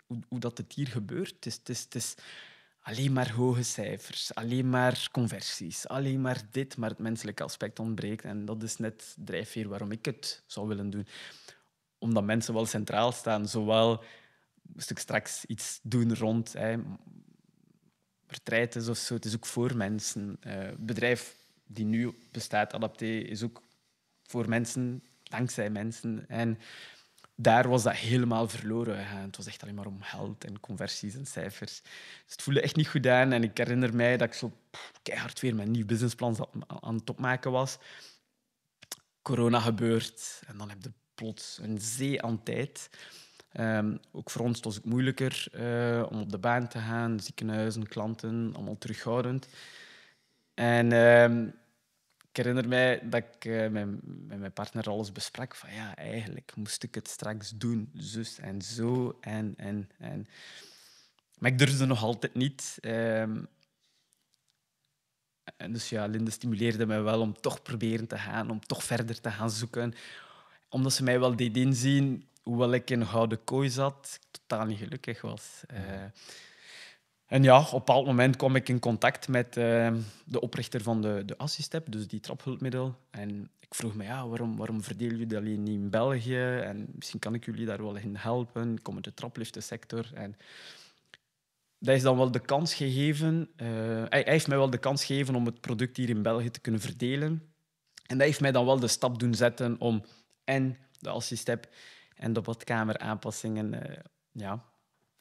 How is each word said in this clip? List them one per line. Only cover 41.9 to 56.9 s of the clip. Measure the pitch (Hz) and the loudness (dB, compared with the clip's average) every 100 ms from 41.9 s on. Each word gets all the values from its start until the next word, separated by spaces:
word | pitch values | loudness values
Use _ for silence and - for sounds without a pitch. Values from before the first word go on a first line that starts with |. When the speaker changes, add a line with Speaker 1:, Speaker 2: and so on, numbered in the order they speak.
| 120 139 139 | -2 -2 -2
Speaker 1:
aan | 117 113 | -2 -4
tijd. | - 117 139 - - - - - - - - | -4 -4 -4 -8 -18 -18 -20 -20 -20 -20 -14
Ehm, | - 113 110 107 - - | -4 0 2 0 -2 -8
ook | - - | -14 -8
voor | - | -2
ons | 120 117 | 0 0
was | 113 104 | -4 -6
het | 113 | -2
moeilijker, | 123 131 131 131 - - | 0 2 0 -2 -4 -8
eh, | - 120 120 120 117 113 | -6 -4 0 0 0 -2
om | 107 | -4
op | 104 | -6
de | 101 | -2
baan | 120 123 120 | 2 2 0
te | 117 | -4
gaan, | 110 117 117 110 | -4 -2 0 -2
ziekenhuizen, | - - 110 110 110 110 107 | -4 -8 -4 -2 -2 -2 -6
klanten, | - 107 113 113 117 113 | -4 -6 -4 -4 -4 -4
allemaal | 110 104 104 | -6 -8 -8
terughoudend. | - 107 117 120 123 131 - - - - - - - _ _ _ _ | -8 -6 -2 0 0 -2 -6 -16 -20 -20 -20 -20 -20 _ _ _ _
En, | - 120 120 117 | 0 4 6 6
ehm, | 117 120 120 120 117 107 - _ _ _ _ _ _ _ | 8 12 12 10 8 0 -6 _ _ _ _ _ _ _
ik | - | -2
herinner | 123 127 120 | 0 2 2
mij | 127 127 120 117 | 4 6 4 0
dat | 120 117 | -2 -2
ik, | - 113 | -8 -4
eh, | 113 110 | -2 0
met, | 107 101 101 - 87 85 | -2 -4 -6 -10 -14 -12
met | 101 | -10
mijn | 95 | -10
partner | 101 104 120 110 | -8 -6 -6 -4
alles | 104 104 | -4 -6
besprak | 98 - - 127 - | -8 -10 -8 -10 -12
van: | - | -16
"Ja, | 104 107 - | -12 -12 -12
eigenlijk | 107 110 107 - - - | -8 -8 -8 -10 -12 -10
moest | 107 - | -8 -8
ik | 123 | -8